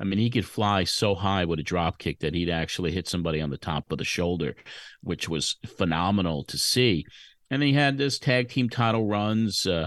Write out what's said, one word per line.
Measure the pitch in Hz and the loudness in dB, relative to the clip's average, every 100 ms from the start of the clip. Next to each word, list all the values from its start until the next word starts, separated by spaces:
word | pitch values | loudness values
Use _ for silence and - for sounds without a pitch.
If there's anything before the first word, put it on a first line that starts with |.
I | |
mean, | 101 98 | -2 0
he | 117 | 0
could | 120 95 | 0 -2
fly | - 104 98 | -2 2 2
so | 92 - 107 | 2 2 2
high | 95 98 98 | 2 2 2
with | 87 80 | 2 0
a | |
drop | 71 87 82 - | 0 0 0 -2
kick | 82 - | -6 -4
that | 78 | -2
he'd | 85 85 | 0 0
actually | 82 82 - 87 | 0 -2 -2 -2
hit | 90 - | -2 -2
somebody | 90 85 78 | -2 -2 -2
on | 76 | -2
the | 69 | -4
top | - 78 - | -4 -4 -4
of | 76 | -6
the | |
shoulder, | - - 87 87 73 - - - - - | -4 -2 0 0 -4 -6 -16 -18 -18 -12
which | - 85 - | -8 -6 -4
was | 80 - - - | -2 -2 -6 -10
phenomenal | - 92 80 90 101 90 76 | -2 0 2 2 2 2 -2
to | - 71 | -4 -4
see. | - 123 123 82 - - - _ _ | 0 4 4 2 -2 -14 -20 _ _
And | 135 | 0
he | 143 | 2
had | 139 143 139 | 4 4 2
this | 139 - | -2 0
tag | - 127 123 | 2 2 2
team | - 120 | 0 0
title | - 117 113 107 | 2 2 2 2
runs. | 104 104 110 110 - 95 | 0 2 2 0 0 0
Uh, | 85 | 0